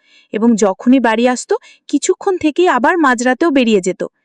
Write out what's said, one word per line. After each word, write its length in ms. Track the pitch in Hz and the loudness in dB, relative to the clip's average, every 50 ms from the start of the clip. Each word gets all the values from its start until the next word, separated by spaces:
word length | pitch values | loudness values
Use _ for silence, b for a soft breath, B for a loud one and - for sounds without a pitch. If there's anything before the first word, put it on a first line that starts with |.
| b b b b b b b | b b b b b b b
এবং 240 | 220 214 240 233 | -2 0 0 2
যখনই 440 | 202 220 196 190 - - 247 254 269 | 2 2 0 -2 -2 0 2 2 2
বাড়ি 280 | 226 233 220 220 240 247 | 2 2 0 0 0 0
আসতো, 300 | 247 247 - - 403 480 b b b b b b | -2 -2 -4 -6 -6 -6 b b b b b b
কিছুক্ষণ 480 | - 285 - - 370 - - 392 381 | -6 -4 -2 -2 -4 -4 -2 -4 -4
থেকেই 320 | 339 - 311 277 - 349 359 | -2 -2 -4 -2 0 0 0
আবার 300 | 285 247 226 302 359 349 | 0 0 0 0 0 2
মাঝরাতেও 520 | 302 269 247 220 240 254 254 - 330 339 | 2 0 0 0 0 -2 -2 0 0 0
বেরিয়ে 300 | 269 277 247 226 220 196 | 2 2 2 2 2 0
যেত। 240 | 180 185 175 - - - _ b b | 0 -2 -6 -6 -8 -12 _ b b